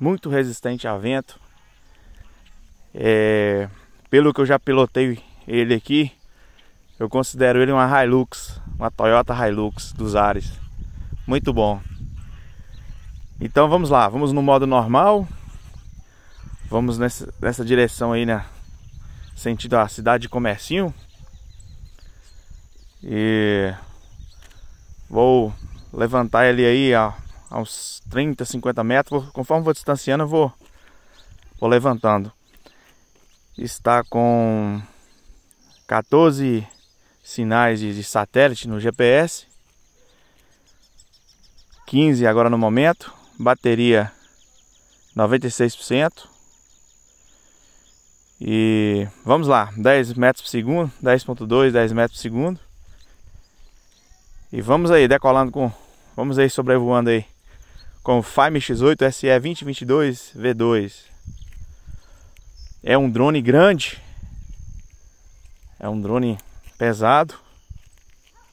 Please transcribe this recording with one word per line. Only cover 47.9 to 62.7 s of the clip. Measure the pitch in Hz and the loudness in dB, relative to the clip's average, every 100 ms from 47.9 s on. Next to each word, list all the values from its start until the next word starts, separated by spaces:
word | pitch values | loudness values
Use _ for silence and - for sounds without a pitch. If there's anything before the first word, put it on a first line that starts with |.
| _ _ _ _ - | _ _ _ _ -12
E | - 110 110 110 107 101 101 - | -4 0 2 2 0 0 -4 -6
vamos | 110 143 147 | 0 2 4
lá, | 127 104 104 | 2 0 0
dez | 113 139 120 | 2 2 2
metros | 120 123 131 | 0 0 0
por | - | -4
segundo, | 123 113 165 160 - | -6 -2 -2 -4 -2
dez | 131 127 | 2 2
ponto | - 120 110 | 0 -10 0
dois, | 120 135 | 2 4
dez | 120 113 | 2 0
metros | 113 117 - | 0 -2 -4
por | |
segundo. | 117 113 160 180 - - - - - - - - - _ - _ _ _ _ _ _ - - | -8 -4 -4 -6 -14 -20 -20 -20 -20 -20 -20 -20 -20 _ -20 _ _ _ _ _ _ -20 -14
E | 123 | -8
vamos | 107 147 170 | 0 0 4
aí, | 170 123 | 6 6
decolando | 135 135 131 131 | 4 4 2 2
com... | 127 127 - - _ _ - | -2 -4 -4 -16 _ _ -8
Vamos | 131 135 | -2 2
aí, | 135 | 2
sobrevoando | - 127 127 120 123 117 | 2 0 2 2 2 2
aí | 113 107 _ _ - - - - - | 0 -2 _ _ -20 -20 -20 -20 -8
com | - 123 | 0 0
o | |
Fime | 110 - 143 156 | 0 2 2 0
X | - 117 | -4 0
oito | 131 156 | 2 2
S | 135 127 135 | 0 0 2
E | 127 | 2
vinte | 139 170 | 0 -8
vinte | 143 135 | -10 -8
e | |
dois | 123 139 147 123 - | 0 2 2 -2 -10
V | - 117 | -6 -4
dois. | 113 117 117 101 - - - - - - - - - - - - - - - - - - | 0 2 0 -2 -8 -20 -20 -20 -18 -18 -16 -18 -18 -18 -18 -18 -20 -20 -20 -20 -20 -20